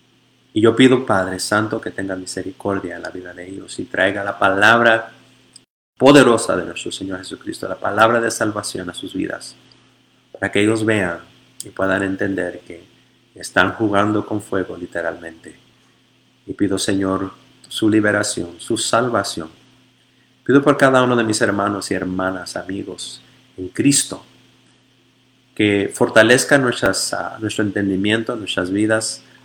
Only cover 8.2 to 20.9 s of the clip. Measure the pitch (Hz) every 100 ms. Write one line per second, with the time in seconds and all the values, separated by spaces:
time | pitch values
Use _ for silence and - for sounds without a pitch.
8.2 | 113 - 110 104 - 95 90 - 92 95
9.2 | 90 - - - _ _ _ _ _ _
10.2 | _ - 98 101 107 110 110 107 90 85
11.2 | - _ _ _ 104 - 98 95 98 95
12.2 | 101 95 90 87 - 85 90 _ _ _
13.2 | _ - - 95 92 - 107 101 104 104
14.2 | - 107 - 98 90 85 87 87 82 82
15.2 | 82 82 78 - _ _ _ _ _ _
16.2 | _ _ - 95 101 95 - 98 95 95
17.2 | 95 - _ _ - - 107 107 104 104
18.2 | 104 - 87 - - 110 - 117 123 113
19.2 | 98 - 78 - _ _ _ _ _ _
20.2 | _ _ - 139 143 139 139